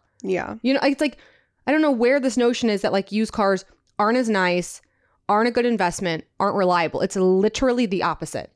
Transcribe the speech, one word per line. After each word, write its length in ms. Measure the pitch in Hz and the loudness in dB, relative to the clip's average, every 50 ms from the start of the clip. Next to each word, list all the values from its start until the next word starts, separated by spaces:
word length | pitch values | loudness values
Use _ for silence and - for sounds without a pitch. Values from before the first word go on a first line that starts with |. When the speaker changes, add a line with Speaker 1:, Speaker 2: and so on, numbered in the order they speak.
| _ _ _ _ - | _ _ _ _ -6
Speaker 1:
Yeah. 300 | 190 185 175 - - 214 226 | -4 -4 -4 -4 -6 -8 -4
Speaker 2:
You 120 | - 247 269 | -2 0 0
know, 60 | - | 2
it's 200 | - 285 277 - | 2 0 0 0
like, 160 | 311 294 - - - - _ _ _ _ _ _ - 247 | -2 -4 -4 -8 -18 -20 _ _ _ _ _ _ -4 0
I 40 | 285 | 0
don't 80 | 311 | 2
know 100 | 311 294 | 2 2
where 260 | 269 220 240 240 269 285 | 2 2 2 2 2 2
this 180 | 247 269 214 254 | 0 0 0 2
notion 320 | 240 240 247 - 247 220 | 2 2 2 0 0 0
is 120 | 208 190 | 0 0
that, 120 | - - - | 0 0 0
like, 180 | 196 196 - | 0 -2 -2
used 220 | 202 214 220 - - | -2 -2 -2 -2 -2
cars 320 | - 202 196 196 185 - _ _ _ _ _ _ - | 0 0 2 0 0 -2 _ _ _ _ _ _ -2
aren't 180 | 208 214 233 254 | 0 2 2 2
as 120 | 254 226 | 2 0
nice, 520 | 208 190 185 180 180 180 175 - - - _ _ _ _ _ _ _ _ _ - | 0 0 2 2 0 0 -2 -4 -8 -18 _ _ _ _ _ _ _ _ _ 0
aren't 200 | 208 208 226 240 | 0 2 2 2
a 20 | |
good 140 | 233 247 240 | 0 0 0
investment, 580 | 247 233 196 185 175 170 - 190 175 160 160 - _ _ - | 0 0 0 0 -2 -2 -4 -4 -4 -4 -6 -8 _ _ -4
aren't 160 | 190 202 - | -2 -2 0
reliable. 460 | 202 190 180 175 175 165 156 - - | 0 2 2 2 2 0 0 -2 -2
It's 160 | - 196 - 196 | -4 -2 -2 0
literally 680 | 185 185 185 190 202 220 214 - 269 254 240 240 247 | 2 2 4 4 2 0 0 0 0 0 2 0 0
the 180 | 185 202 180 - | -2 -2 -2 -2
opposite. 460 | 170 151 - 160 - - 110 - - _ | -2 -4 -6 -8 -10 -8 -10 -10 -12 _